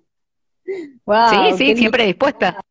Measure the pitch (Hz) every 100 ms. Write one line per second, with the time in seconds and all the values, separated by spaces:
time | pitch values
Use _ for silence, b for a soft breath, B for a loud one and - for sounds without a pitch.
0 | _ _ _ _ _ _ - 381 294 254
1 | - 214 233 202 190 185 269 233 220 240
2 | 214 175 277 - 190 202 -